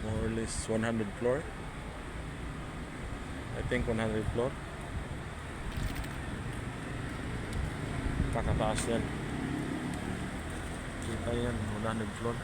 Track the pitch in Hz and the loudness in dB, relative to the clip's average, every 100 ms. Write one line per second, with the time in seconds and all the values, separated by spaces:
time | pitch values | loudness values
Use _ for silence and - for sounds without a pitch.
0 | 110 107 113 113 113 - - 110 113 113 | 0 2 2 2 0 -2 2 4 4 4
1 | 101 - 120 135 - - - - - - | 2 2 4 4 0 -6 -6 -6 -6 -6
2 | - - - - - - - - - - | -6 -6 -6 -4 -4 -4 -6 -6 -6 -4
3 | - - - - - 113 - 123 120 110 | -4 -4 -4 -4 -4 -2 2 2 4 4
4 | 113 107 104 117 127 143 - - - - | 4 4 2 2 2 0 -6 -6 -4 -4
5 | - - - - - - - - - - | -4 -4 -6 -6 -6 -4 -2 0 0 0
6 | - - - - - - - - - - | -2 -2 -2 -2 -2 -2 -4 -4 -4 -4
7 | - - - - - - - - - - | -2 -2 -2 -2 -2 0 0 -2 -2 0
8 | - - - 117 113 - 107 110 123 113 | 0 2 4 4 4 6 6 4 4 4
9 | - - - - - 67 67 - - 62 | 2 0 -2 0 0 0 0 0 0 0
10 | - - 73 65 - - - - - - | -2 -2 -2 -2 -4 -4 -4 -4 -4 -4
11 | 120 110 113 120 120 117 107 104 110 110 | -2 0 0 2 2 2 0 0 0 0
12 | 104 104 113 117 | -2 0 0 0